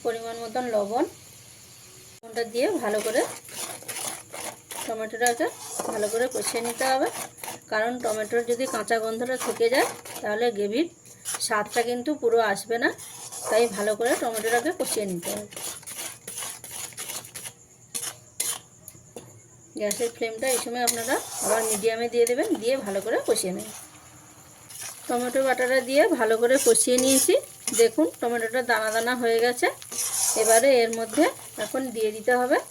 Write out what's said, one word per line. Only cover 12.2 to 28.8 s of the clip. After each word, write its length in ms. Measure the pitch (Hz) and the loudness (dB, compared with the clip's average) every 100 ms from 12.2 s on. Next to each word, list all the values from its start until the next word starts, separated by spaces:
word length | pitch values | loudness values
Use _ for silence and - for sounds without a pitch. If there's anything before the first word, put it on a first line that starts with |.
পুরো 160 | 233 233 220 | 4 4 4
আসবে 240 | 196 - 233 | 0 -2 0
না। 60 | 269 - - - - - - | 0 -2 -14 -16 -14 -10 0
তাই 140 | 220 233 196 | 2 2 2
ভালো 140 | 208 208 | -2 0
করে 120 | 233 311 | 2 2
টমেটোটাকে 500 | 254 220 220 240 254 370 | 0 -2 2 2 0 -2
কষিয়ে 260 | - - 208 | -2 -2 -2
নিতে 180 | 180 - | -4 -4
হবে। 140 | 208 208 - - - - - - - - - - - - - - - - - - - - - - - - - - - - - - - - - - - - - - - - - - - | -8 -8 -12 -12 -12 -14 -12 -12 -14 -14 -12 -12 -12 -14 -12 -12 -12 -10 -10 -12 -14 -16 -16 -20 -20 -12 -10 -10 -12 -20 -6 -4 -4 -10 -20 -20 -20 -20 -20 -20 -20 -20 -20 -16 -6
গ্যাসের 300 | - 294 233 - | -4 0 -2 -2
ফ্লেমটা 320 | 226 220 262 | -6 -2 -2
এই 60 | 247 254 | -2 -2
সময় 180 | 240 240 | -2 -2
আপনারা 280 | 233 226 349 - - 196 | -2 -2 -2 -4 -6 0
আবার 160 | 220 226 | 0 0
মিডিয়ামে 360 | 220 220 226 233 | 0 0 0 -2
দিয়ে 120 | 240 233 | 2 2
দেবেন, 180 | 247 427 262 | 2 0 0
দিয়ে 140 | 226 269 208 | 0 -2 -2
ভালো 140 | 196 202 | -4 0
করে 120 | 294 571 | -2 2
কষিয়ে 260 | 220 185 190 | 0 0 -4
নেবেন। 160 | 214 - - - - - - - - - - - - - - | -8 -14 -18 -20 -20 -20 -20 -20 -20 -20 -20 -14 -14 -14 -4
টমেটো 320 | 247 247 262 269 | -2 0 0 2
বাটাটা 320 | 247 254 262 247 | 2 2 2 4
দিয়ে 140 | 269 381 294 | 4 6 4
ভালো 160 | 220 226 | 2 4
করে 140 | 240 269 247 | 4 4 6
কষিয়ে 320 | 226 - 247 | 6 6 4
নিয়েছি। 320 | 262 269 - 466 - - - 240 | 6 4 6 2 2 -10 -6 4
দেখুন 260 | 233 226 320 - | 4 6 0 2
টমেটোটা 400 | 240 240 226 240 240 | -2 0 0 -2 2
দানা 180 | 220 | 2